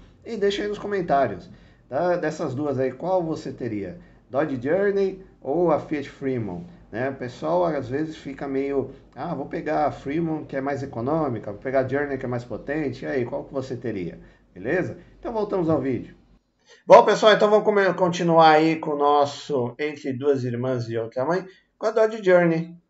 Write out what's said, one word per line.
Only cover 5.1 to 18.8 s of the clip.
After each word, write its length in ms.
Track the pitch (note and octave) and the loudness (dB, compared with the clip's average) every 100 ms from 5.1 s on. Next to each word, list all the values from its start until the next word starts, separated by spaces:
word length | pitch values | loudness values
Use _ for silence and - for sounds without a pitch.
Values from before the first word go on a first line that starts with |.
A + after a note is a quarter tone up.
| - - _ | -4 -14 _
ou 280 | - D#3 F3 | -4 0 2
a 80 | C#3+ | 2
Fiat 300 | - D3 - | 0 -6 -8
Fremont? 580 | - C3+ C3 G2+ F2 F2 - - | -8 -4 -4 -4 -8 -12 -18 -12
Né? 200 | G#2 C3 | -6 -6
O 60 | C3+ | -6
pessoal 500 | B2 - D#3 F3 E3+ | -10 -8 -2 0 0
às 200 | D3 A2+ | -2 -4
vezes 300 | C3+ D#3 D#3 | -4 -4 -8
fica 320 | D3+ C3+ C#3 | -12 -10 -6
meio, 440 | C3+ C#3 C#3 A#2+ - - | -4 -2 -2 -4 -8 -20
"Ah, 200 | - D#3 | -12 -8
vou 100 | C#3+ | -8
pegar 400 | D3 F3+ D3 D#3 | -6 -6 -4 0
a 80 | D3 | 0
Fremont 540 | A#2+ C3+ D3+ E3 D#3 C3+ | -2 -6 -4 -2 -4 -6
que 100 | C3+ | -6
é 40 | |
mais 200 | C3+ C#3 | -4 -6
econômica, 680 | C3+ A#2+ A#2+ D#3+ D3 A2 G#2+ | -6 -6 -2 -2 -2 -4 -8
vou 80 | G2+ | -10
pegar 240 | C#3 C3+ | -4 -2
a 40 | B2 | 0
Journey 280 | C#3 C#3+ C3+ | -2 -4 -6
que 80 | |
é 40 | B2+ | -6
mais 180 | B2 - | -8 -8
potente, 580 | G#2+ - D3 C#3+ A#2+ | -10 -6 -4 -4 -6
e 20 | D#3 | -4
aí, 200 | C#3+ A#2+ | -4 -4
qual 180 | C#3+ | -6
que 80 | D3 | -8
você 240 | C#3+ - A#2+ | -8 -8 -8
teria?" 420 | A#2+ G#2 E2+ - - _ _ | -6 -6 -8 -10 -18 _ _
Beleza? 420 | F2+ G2+ F3+ B2+ - - - | -12 -4 -2 -4 -8 -18 -14
Então 160 | E4+ | -8
voltamos 340 | A3+ G3+ G3 E3 | -4 -4 -2 0
ao 140 | D3+ | 0
vídeo. 340 | C3 A2+ E2 - _ _ _ _ _ - - | 0 -4 -6 -18 _ _ _ _ _ -4 8
Bom, 180 | G3 | 10
pessoal, 300 | A#3 F3+ A3 | 10 6 6
então 160 | G3 G#3+ | 6 6
vamos 160 | G#3+ G#3+ | 4 4
come-, 260 | G3+ G3 | 4 2
continuar 600 | F3 F3+ F3 F3 E3 D#3+ | 2 0 0 4 8 8
aí 240 | D#3 D#3+ | 8 4
com 160 | D#3+ | 2